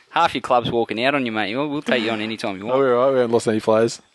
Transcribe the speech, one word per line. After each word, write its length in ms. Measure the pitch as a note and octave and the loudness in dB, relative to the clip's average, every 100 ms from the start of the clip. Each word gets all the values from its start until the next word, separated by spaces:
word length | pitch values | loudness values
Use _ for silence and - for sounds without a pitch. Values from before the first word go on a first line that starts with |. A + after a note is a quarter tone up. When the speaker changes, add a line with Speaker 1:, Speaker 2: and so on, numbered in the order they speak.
| _ | _
Speaker 1:
Half 240 | D#3 E3 | 0 0
your 80 | C3+ | 0
club's 280 | - B2+ A#2+ | 2 2 2
walking 320 | A#2 A2 G#2+ | -2 -2 0
out 120 | B2+ | 0
on 100 | C#3+ | 0
you, 80 | B2 | -2
mate. 240 | A2 G2 A#2+ | -2 -4 -4
We'll, 140 | D3+ | -4
we'll 100 | D3 | -6
take 220 | - B2+ | -2 -2
you 80 | A2 | 0
on 100 | A2 | -4
any 160 | G#2+ G#2+ | -4 -6
time 220 | A2+ F#2+ | -6 -6
you 60 | |
Speaker 2:
Oh, 20 | G#2+ | -2
Speaker 1:
want. 120 | C3 | 0
Speaker 2:
we're 180 | C3+ A#2+ | 2 4
all 80 | C3+ | 2
right. 60 | |
We 40 | C3 | 2
haven't 120 | A#2+ | 2
lost 160 | A#2 A#2 | 2 2
any 120 | G#2+ | 0
players. 420 | - A2 A#2 - _ | 2 2 2 -2 _